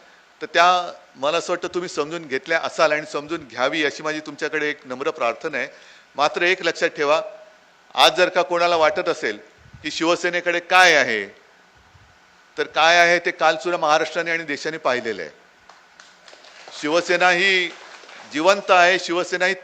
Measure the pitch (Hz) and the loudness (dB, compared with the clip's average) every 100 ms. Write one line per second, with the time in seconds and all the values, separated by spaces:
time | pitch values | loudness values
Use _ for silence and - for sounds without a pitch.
0 | _ _ _ _ 151 170 175 180 175 - | _ _ _ _ -2 4 4 4 -2 -12
1 | _ 135 139 165 156 175 175 180 175 - | _ -6 -4 -2 -2 -6 -6 -8 -6 -6
2 | 147 170 160 127 160 165 135 - 160 151 | -6 -8 -8 -8 -2 -4 -2 0 0 0
3 | 151 151 147 165 135 113 131 160 147 139 | -4 -10 -8 -10 -10 -4 -2 -2 -4 -4
4 | 156 151 151 143 151 156 147 147 131 127 | -8 -8 -10 -10 -6 -4 -4 -6 -10 -8
5 | 147 151 120 113 160 135 139 - - - | -6 -4 -4 -4 -6 -6 -8 -12 -20 -20
6 | _ - 151 180 175 185 170 160 170 165 | _ -4 -2 0 0 0 -2 -2 -4 -2
7 | 143 160 156 - - _ _ _ _ - | 0 0 -2 -14 -20 _ _ _ _ 2
8 | 151 175 175 185 175 170 175 170 156 151 | 4 4 2 0 -2 0 2 2 2 0
9 | 175 156 127 104 - _ - - 151 - | -4 -4 -4 -6 -12 _ -20 -14 -10 -4
10 | 160 165 180 175 170 170 175 180 180 151 | 0 0 -2 -2 -2 -4 2 6 6 6
11 | 127 110 101 - _ _ _ _ _ _ | 2 -2 -6 -14 _ _ _ _ _ _
12 | _ _ _ _ _ - 143 151 160 175 | _ _ _ _ _ -8 -6 2 4 6
13 | 170 175 175 170 160 160 175 175 156 156 | 6 4 0 0 0 0 -2 -2 2 2
14 | 156 175 165 165 160 139 156 156 143 123 | 0 -4 -4 -4 -4 -6 -6 -4 -2 -2
15 | 113 98 78 - _ _ - - _ - | -4 -8 -10 -16 _ _ -20 -20 _ -20
16 | - _ - - - - - - 147 170 | -20 _ -20 -20 -20 -20 -20 -8 0 0
17 | 170 175 180 175 196 185 175 - - - | 2 2 4 4 2 2 -2 -8 -20 -20
18 | - - - 135 170 202 196 185 175 185 | -20 -20 -10 0 2 2 4 6 6 4
19 | 180 170 175 180 180 190 | 0 -4 -4 -2 -2 0